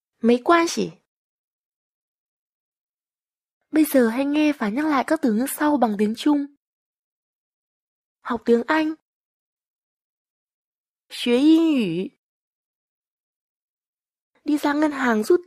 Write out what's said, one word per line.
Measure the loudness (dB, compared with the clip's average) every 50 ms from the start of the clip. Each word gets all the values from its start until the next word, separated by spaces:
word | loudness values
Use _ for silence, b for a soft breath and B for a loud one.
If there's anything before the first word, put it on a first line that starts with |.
| _ _ _ -2
"Mấy | 2 2 2 2 2
quan | 2 2 2 2 0
xỉ". | -2 -4 -6 -8 -8 _ _ _ _ _ _ _ _ _ _ _ _ _ _ _ _ _ _ _ _ _ _ _ _ _ _ _ _ _ _ _ _ _ _ _ _ _ _ _ _ _ _ _ _ _ _ _ _ _ _ _ _ _ _ -4
Bây | 0 0 2
giờ | 4 4 2 2 2
hãy | 0 -2 -2
nghe | -2 0 0 0 0 0
và | -2 -4 -4
nhắc | -4 -4 -2
lại | -2 0 -2 0
các | -2 -2 0 0
từ | 0 0
ngữ | 0 -2 -4
sau | -4 -2 -2 0 2
bằng | 2 0 0 0 -2
tiếng | -2 -2 -2
Trung. | -2 0 0 0 0 -2 -6 _ _ _ _ _ _ _ _ _ _ _ _ _ _ _ _ _ _ _ _ _ _ _ _ _ _ _ _ _ _ _ _ _ _
Học | -10 -8 -8 -6 0
tiếng | 2 2 2 2
Anh. | 0 -2 -2 0 -2 -6 -10 _ _ _ _ _ _ _ _ _ _ _ _ _ _ _ _ _ _ _ _ _ _ _ _ _ _ _ _ _ _ _ _ _ _ _ _ _ _ _ _ _ _
Xuế | -14 -8 -2 0 0
Yin | 2 4 4 4 4 4 2 0
Yu. | 0 -2 -2 -4 -4 -6 -8 _ _ _ _ _ _ _ _ _ _ _ _ _ _ _ _ _ _ _ _ _ _ _ _ _ _ _ _ _ _ _ _ _ _ _ _ _ _ _ _ _ _ _ _ _ _ -6
Đi | -4 -4 -2
ra | -2 -2 0
ngân | 0 0 -2 -2
hàng | -2 -2 0 0 0 0
rút | 0 0 0 0